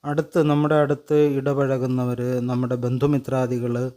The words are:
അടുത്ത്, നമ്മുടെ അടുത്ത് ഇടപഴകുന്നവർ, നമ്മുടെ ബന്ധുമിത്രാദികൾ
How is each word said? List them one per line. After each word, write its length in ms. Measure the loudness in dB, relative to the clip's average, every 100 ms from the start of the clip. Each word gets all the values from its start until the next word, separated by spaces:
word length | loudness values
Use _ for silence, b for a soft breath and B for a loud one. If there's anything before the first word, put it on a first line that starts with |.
അടുത്ത്, 380 | -2 -4 0 0
നമ്മുടെ 320 | 2 2 2
അടുത്ത് 520 | 2 2 -2 0 2 4
ഇടപഴകുന്നവർ, 1120 | 2 -2 0 0 0 0 -2 -2 -4 -2 -2
നമ്മുടെ 340 | -2 -2 -2
ബന്ധുമിത്രാദികൾ 1160 | -2 -2 0 0 0 0 -2 -2 -2 -2 -2 -4